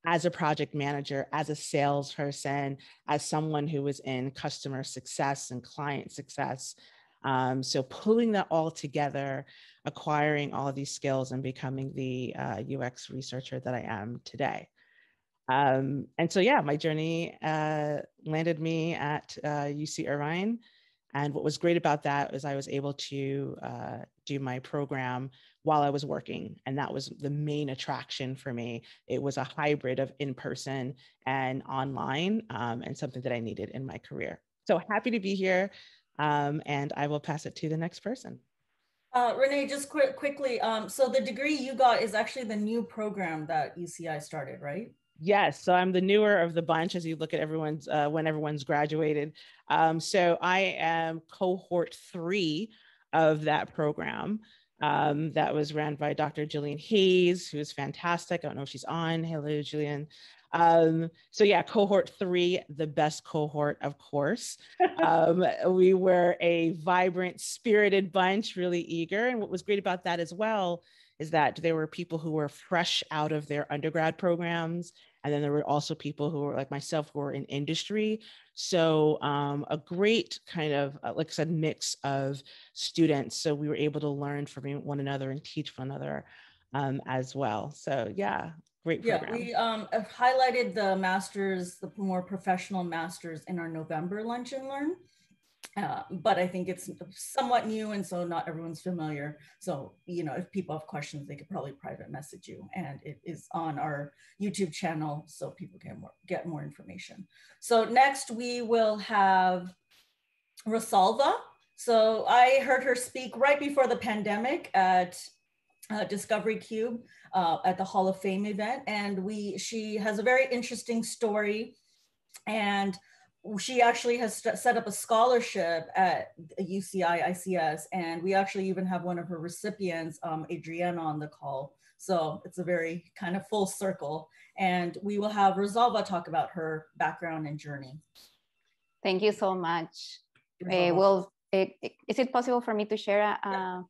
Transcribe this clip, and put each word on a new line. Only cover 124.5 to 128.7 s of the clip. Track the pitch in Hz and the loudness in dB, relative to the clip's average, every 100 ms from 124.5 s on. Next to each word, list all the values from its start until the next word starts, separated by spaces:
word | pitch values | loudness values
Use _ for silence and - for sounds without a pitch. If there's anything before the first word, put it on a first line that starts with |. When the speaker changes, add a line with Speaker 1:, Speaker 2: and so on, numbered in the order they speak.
| 190 | 2
Speaker 2:
set | 247 233 | 2 2
up | 226 | 0
a | |
scholarship | 190 - 226 247 240 233 202 170 165 165 185 | -8 2 4 6 6 2 -2 0 0 -2 2
at | 185 - - - 156 - | 4 2 -4 -14 -14 -8
U | 180 196 | -4 -4
C | 185 190 | -4 0
I | 170 170 151 | 2 2 0
I | |
C | 180 190 180 | -2 -2 0
S, | 156 156 - | 0 -2 -6
and | 185 165 170 | -4 -4 -2
we | 180 | 2
actually | 196 196 202 | 2 2 -2
even | 190 | -2